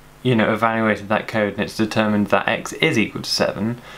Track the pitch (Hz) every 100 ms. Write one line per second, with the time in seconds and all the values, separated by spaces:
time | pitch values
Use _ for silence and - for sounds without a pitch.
0 | - - 127 117 104 107 113 113 110 98
1 | 101 110 - 113 101 98 87 - 110 113
2 | 107 104 101 98 - 117 - - 160 117
3 | 98 - - - - 87 110 123 -